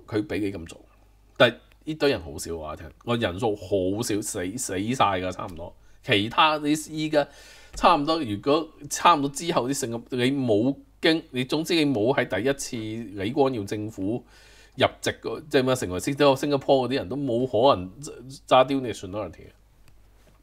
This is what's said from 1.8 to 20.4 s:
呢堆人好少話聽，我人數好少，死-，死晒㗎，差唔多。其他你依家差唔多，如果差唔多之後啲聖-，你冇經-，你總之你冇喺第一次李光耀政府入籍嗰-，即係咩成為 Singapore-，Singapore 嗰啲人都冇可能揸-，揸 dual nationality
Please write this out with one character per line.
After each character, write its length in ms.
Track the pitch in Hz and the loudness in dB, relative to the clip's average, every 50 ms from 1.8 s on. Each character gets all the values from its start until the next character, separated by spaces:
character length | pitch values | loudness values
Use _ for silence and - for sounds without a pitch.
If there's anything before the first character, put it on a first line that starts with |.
| _ | _
呢 100 | 151 156 | -10 -4
堆 160 | 156 147 143 | 0 0 0
人 120 | 131 92 | 0 0
好 140 | 82 76 71 | -4 -10 -12
少 220 | 87 - 82 82 80 | -12 -10 -8 -8 -8
話 180 | 76 76 76 | -8 -10 -10
聽， 140 | 78 82 78 - - _ | -12 -14 -18 -20 -10 _
我 100 | 113 120 | -4 -2
人 240 | 120 113 95 85 98 | 0 0 -2 -2 -2
數 160 | 123 113 104 | -2 -2 -2
好 460 | 104 - - 104 95 90 92 98 104 | -4 -4 -2 -2 0 0 0 -2 -2
少， 180 | 120 - 107 101 | -2 -2 -2 -4
死-， 260 | 113 - - 101 90 92 107 127 | -4 -6 -6 -6 -6 -6 -6 -8
死 160 | - - 98 92 | -6 -4 -4 -4
晒 260 | 101 113 127 135 110 101 98 92 | -2 -2 0 2 2 2 2 0
㗎， 140 | 90 92 | -4 -6
差 140 | 92 - - | -6 -8 -10
唔 80 | 104 90 | -12 -12
多。 200 | 82 85 - - - - - - - - | -12 -14 -16 -16 -20 -20 -20 -20 -12 -2
其 240 | - 117 101 101 113 | 0 2 2 2 0
他 300 | - - 160 156 156 151 | 2 4 4 4 4 0
你 140 | 151 147 151 156 151 - | 0 0 0 0 -2 -6
依 180 | 156 156 156 156 | -6 -6 -4 0
家 180 | 151 147 139 - - - - - - - - - - | 0 0 0 0 -6 -16 -20 -20 -20 -20 -20 -16 -4
差 200 | - - 202 175 | 2 4 6 6
唔 100 | 151 143 | 6 4
多， 180 | 156 160 165 | 0 0 -2
如 140 | 156 107 101 101 | -2 -4 -6 -2
果 280 | - 139 143 165 - - - - 147 139 | 2 2 2 2 2 -4 -10 -18 -12 -10
差 240 | - - - 170 170 | -4 4 6 6 6
唔 80 | 147 | 6
多 80 | 139 143 | 2 -2
之 200 | 139 - 165 170 170 | -4 -4 -4 -2 0
後 120 | 165 117 | 0 0
啲 80 | 127 139 - | 0 -2 -4
聖-， 240 | - 117 117 117 117 - | -4 -6 -6 -8 -8 -6
你 200 | - 123 120 131 | -2 0 2 2
冇 460 | 139 143 131 120 107 101 113 135 143 - - _ _ _ | 2 0 0 2 2 2 2 0 -2 -4 -10 _ _ _
經-， 220 | - 170 160 160 - - | 2 2 2 2 -2 -6
你 120 | - 123 127 | -6 -6 -4
總 200 | 131 - 151 165 | -2 -2 -2 -2
之 100 | - 185 | 0 2
你 120 | 165 151 | 2 2
冇 280 | 143 135 107 104 120 135 | 2 2 2 2 2 2
喺 140 | 131 123 - | 2 0 0
第 180 | - 95 107 | -2 0 0
一 60 | 135 | 0
次 240 | 135 - - - - 113 110 110 110 113 117 98 95 101 | 0 -2 -6 -8 -8 -8 -8 -8 -8 -10 -10 -10 -8 -6
李 120 | 95 107 | -6 -2
光 200 | - 151 135 135 131 | 2 2 2 2 0
耀 100 | 113 98 | -2 -6
政 260 | 101 117 107 107 110 | -6 -6 -6 -6 -8
府 320 | 110 - 95 98 117 123 - _ - - - - - - - - _ | -8 -6 -4 -4 -4 -4 -8 _ -20 -20 -20 -20 -20 -20 -20 -14 _
入 120 | 127 113 - - - | 0 0 0 0 -2
籍 100 | - 117 - - | -4 -6 -6 -4
嗰-， 200 | - 107 113 120 - - | -8 -8 -8 -8 -6 0
即 100 | - 135 | 2 2
係 40 | |
咩 120 | 127 131 131 | 4 4 0
成 140 | 123 113 90 | 0 -2 -4
為 100 | 90 90 | -4 -4
Singapore-，Singapore 600 | - - 143 135 147 143 135 131 - 147 143 135 | -4 -4 0 4 4 4 4 4 2 0 -2 0
嗰 300 | - - 139 135 127 120 | 2 2 4 4 2 0
啲 60 | 131 | -2
人 120 | 131 101 87 | -4 -4 -4
都 80 | - | -6
冇 300 | 143 143 135 113 117 131 | -4 -2 0 0 0 0
可 280 | 127 - 104 123 139 123 | 0 2 4 6 6 4
能 160 | 95 90 92 101 - 143 - - - 120 131 135 - - | 4 0 -6 -12 -14 -14 -14 -14 -16 -16 -18 -18 -18 0
揸-， 200 | - 143 127 131 | 4 6 6 6
揸 0 | |
dual 260 | 139 139 135 127 117 | 6 2 -2 -4 -6
nationality 540 | 98 - - 92 90 107 98 87 82 - - - - _ _ _ _ _ - - - - - _ _ _ _ - _ _ | -8 -8 -10 -10 -8 -8 -8 -8 -12 -16 -20 -20 -20 _ _ _ _ _ -20 -20 -20 -20 -20 _ _ _ _ -20 _ _